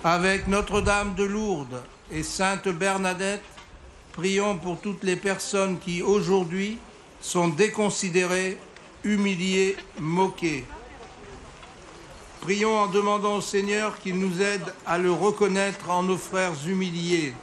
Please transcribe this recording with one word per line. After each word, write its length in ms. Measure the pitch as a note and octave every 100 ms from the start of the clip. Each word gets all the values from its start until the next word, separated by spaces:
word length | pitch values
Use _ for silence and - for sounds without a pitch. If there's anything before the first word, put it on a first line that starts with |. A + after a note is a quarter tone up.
Avec 440 | F3 F3 F3+ F#3+ F#3+
Notre-Dame 680 | G3 G3+ G3+ G3 G3+ G#3 F#3
de 100 | G3+
Lourdes 560 | G#3 G#3+ E3+ C3 B2 B2 - -
et 120 | D3+
Sainte 460 | D#3 - F#3+ G3 G3
Bernadette, 760 | E3+ F#3+ F#3+ F#3+ F3+ F#3+ G3+ - - - - - - -
prions 440 | - F3 G3 G3+ F#3+
pour 220 | F3 E3
toutes 240 | G#3 F#3
les 140 | F#3+ F3
personnes 600 | G3 F#3+ - G3+ G3 F3
qui 220 | - F3
aujourd'hui 760 | F3 G#3 E3+ F#3+ F3 F#3 G3 A3+ - - - -
sont 300 | - F3+ E3+
déconsidérées, 1080 | D3+ G#3+ G#3+ G#3 G3+ G3 F3 F3+ F3+ F#3+ G3 - - - -
humiliées, 720 | G3+ G#3 G3+ F#3 F#3 F#3 F#3+ G3 - -
moquées. 640 | D3+ F3 F#3+ - E3 C#3+ B2 - - - - - - - - - - - - - - - - -
Prions 340 | D3+ G3+ G#3+ A3
en 120 | G3+
demandant 480 | F#3+ G3+ G#3 G3+ G3+
au 60 |
Seigneur 580 | F#3+ G3+ G3+ G#3 G#3+ G3+
qu'il 180 | F#3+ F#3
nous 240 | F#3+ F3
aide 320 | G3+ G3+ E3+ - -
à 100 | F3
le 140 | F3+
reconnaître 800 | E3+ G3 G#3 G3+ F#3+ G3 F#3+ D#3
en 100 | F3+
nos 160 | F#3 F3+
frères 380 | - F#3+ F#3 D#3 D3
humiliés. 680 | F#3+ F#3 E3+ E3+ E3+ D3 A#2+